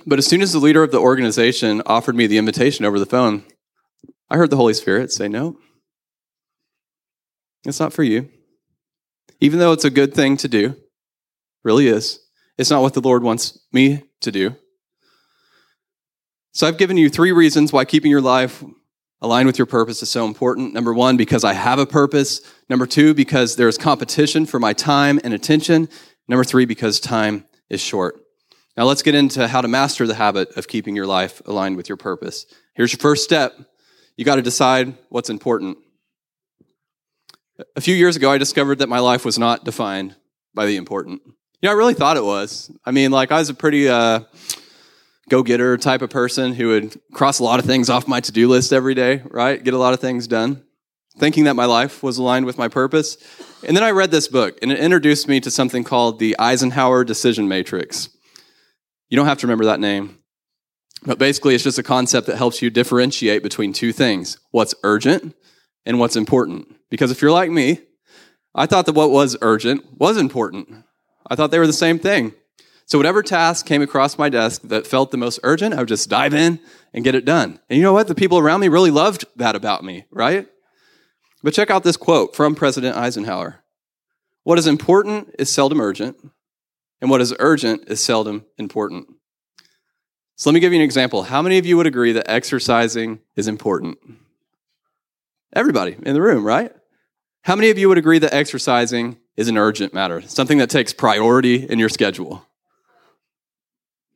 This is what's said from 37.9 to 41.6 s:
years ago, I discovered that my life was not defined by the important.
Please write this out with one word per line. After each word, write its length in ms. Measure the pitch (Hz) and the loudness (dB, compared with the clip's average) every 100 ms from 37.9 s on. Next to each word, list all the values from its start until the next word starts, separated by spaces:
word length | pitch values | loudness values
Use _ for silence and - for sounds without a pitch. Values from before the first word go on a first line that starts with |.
| 185 | 2
years 220 | 175 160 | 2 2
ago, 140 | 135 | 2
I 60 | 139 | 2
discovered 420 | 135 151 139 139 | 0 -2 0 0
that 100 | 131 | -2
my 100 | 123 | 0
life 240 | 123 127 | 0 0
was 160 | 123 113 | -2 -2
not 240 | 117 117 | 0 -2
defined 540 | - 110 104 98 95 - _ _ _ | -6 -8 -6 -8 -10 -16 _ _ _
by 120 | 104 104 | -6 -4
the 100 | 98 | -4
important. 460 | 87 98 87 92 _ _ _ _ | -6 -10 -10 -14 _ _ _ _